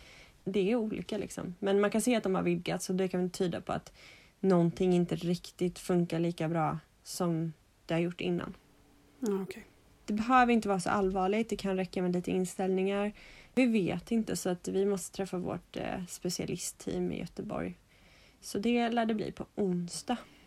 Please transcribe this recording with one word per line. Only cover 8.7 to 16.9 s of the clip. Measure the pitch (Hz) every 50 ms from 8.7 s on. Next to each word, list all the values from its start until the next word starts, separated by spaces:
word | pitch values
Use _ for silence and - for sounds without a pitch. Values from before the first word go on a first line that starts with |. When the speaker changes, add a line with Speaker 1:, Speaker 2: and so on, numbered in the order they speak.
| _ _ _ _ _ - _ _ _ -
Speaker 2:
Ja, | 262 220 202 190 190
okej. | 185 - 226 - - - _ _ _ _ _ -
Speaker 1:
Det | - 208
behöver | 214 220 240 262 254 247 233 240
inte | 226 214 202
vara | 196 190
så | 175 -
allvarligt, | 208 208 196 190 190 196 185 190 202 220 226 220
det | 208
kan | 202 - 196 190
räcka | 185 190 180 - 202 185
med | 180 180
lite | 180 175 -
inställningar. | 180 185 185 180 - - 190 185 190 185 190 196 196 202 202 208 208 - - - - - - - -
Vi | - 269
vet | 247 226 226 180 - 196 175 - -
inte, | 233 226 220 - 185
så | 175 - 185
att | 180 180 - 185
vi | 185 190 196
måste | 202 202 190 - - -
träffa | - 196 190 - 180
vårt, | 180 175 - 175 - _ -
eh, | - - - - 190 185 175
specialistteam | - - - 180 180 - - - - 180 - - - - - 185